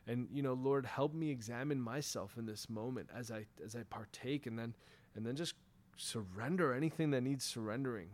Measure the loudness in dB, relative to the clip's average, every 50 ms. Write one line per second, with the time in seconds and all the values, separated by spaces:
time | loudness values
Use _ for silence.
0 | -4 -2 0 0 0 0 0 0 2 2 2 4 4 4 6 4 4 0 0 2
1 | 2 2 2 0 0 0 0 -2 -2 -4 -4 -2 0 2 2 2 2 0 0 -2
2 | -2 -2 -2 -2 -4 -4 -4 -6 -4 -4 -4 -6 -6 -6 -4 -4 -2 -2 -2 -4
3 | -6 -6 -8 -8 -6 -6 -6 -6 -8 -10 -12 -12 -12 -8 -8 -8 -8 -8 -8 -8
4 | -10 -10 -12 -6 -4 -2 -2 0 -2 -2 -4 -4 -4 -4 -6 -8 -14 -20 -20 -20
5 | -20 -14 -8 -4 -2 -2 -2 -2 -2 -4 -4 -8 -12 -20 -20 -20 -20 -20 -14 -10
6 | -6 -4 -4 -4 -4 -4 -6 -4 0 2 4 4 6 6 6 6 4 2 4 4
7 | 4 6 6 6 4 4 2 2 0 -2 -2 -2 0 0 0 0 0 0 0 -2
8 | -4 -6